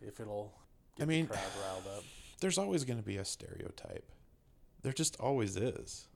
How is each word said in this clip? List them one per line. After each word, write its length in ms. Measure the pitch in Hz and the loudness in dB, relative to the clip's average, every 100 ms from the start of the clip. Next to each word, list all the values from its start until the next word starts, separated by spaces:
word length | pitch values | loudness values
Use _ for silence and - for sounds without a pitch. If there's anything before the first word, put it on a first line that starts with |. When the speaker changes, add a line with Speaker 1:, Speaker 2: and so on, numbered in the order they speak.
Speaker 1:
if 180 | 107 - | -12 -8
it'll 340 | 110 104 104 - - - - - | -4 -4 -4 -10 -20 -20 -14 -2
get 60 | |
Speaker 2:
I 20 | 147 | 4
mean, 200 | 160 160 | 4 4
Speaker 1:
the 60 | |
crowd 100 | 107 95 101 | 0 -2 -2
riled 240 | 98 95 92 101 | -2 -2 -4 -8
up. 60 | 90 - | -10 -14
Speaker 2:
<sighs> 180 | - - | -16 -2
there's 160 | 190 180 | 2 4
always 260 | 196 175 | 4 4
gonna 180 | 127 120 | 2 0
be 140 | 104 98 | 0 -2
a 80 | |
stereotype. 880 | 95 - - - - - - 50 - - - - - - - - | -2 -4 -6 -8 -8 -8 -8 -8 -8 -16 -20 -20 -20 -20 -20 -4
There 100 | 127 | -2
just 260 | 131 160 - | 2 2 2
always 380 | 127 139 104 92 | 4 4 4 4
is. 540 | 120 - - - - | 2 0 -6 -10 -12